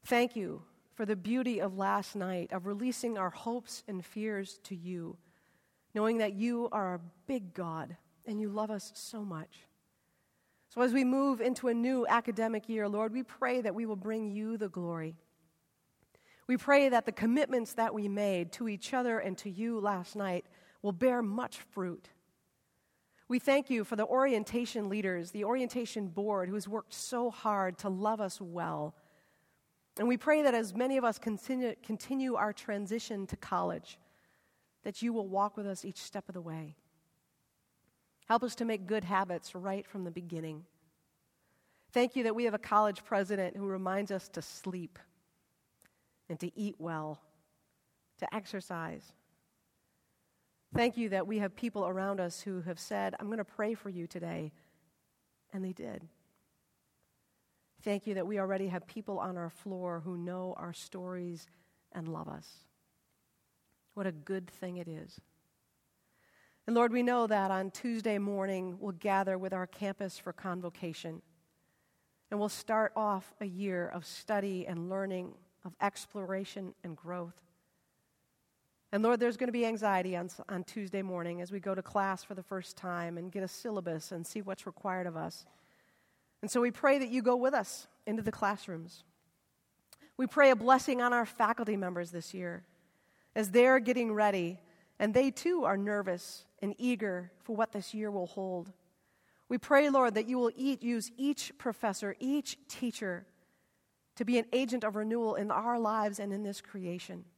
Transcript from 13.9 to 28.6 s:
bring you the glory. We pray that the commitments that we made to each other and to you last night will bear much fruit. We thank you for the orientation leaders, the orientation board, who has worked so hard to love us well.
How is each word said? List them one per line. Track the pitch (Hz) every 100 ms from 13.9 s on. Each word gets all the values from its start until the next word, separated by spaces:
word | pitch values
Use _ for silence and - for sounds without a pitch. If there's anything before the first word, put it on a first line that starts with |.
| 202
bring | 196 220 214
you | 202 220 226
the | 208
glory. | 175 175 165 160 165 _ _ _ _ _ _ _ _ _ _ _ _ -
We | 254
pray | - 285 277
that | 240 226
the |
commitments | - 220 254 302 247 226
that | - 226
we | 220 202
made | 202 202 185 170
to | - 226
each | 202 -
other | 262 247 226
and | 196 185
to | 208
you | 180 226 226
last | 202 196 175 208
night | 196 180 - - - _
will | 208
bear | 175 254 247
much | 220 214 - -
fruit. | - - 180 170 - _ _ _ _ _ _ _ _ _ _ _ _
We | 247
thank | - 277 269
you | 240
for | 202 214
the | 220
orientation | 254 269 226 214 233 240 233 208
leaders, | 202 190 180 170
the | 208 208
orientation | 254 247 247 233 220 196
board, | 170 208 202 180
who | 208
has | 196
worked | 214 -
so | - - 247 240
hard | 220 226 202 185 180
to | 208
love | 185 208 220
us | 196 -
well. | 180 170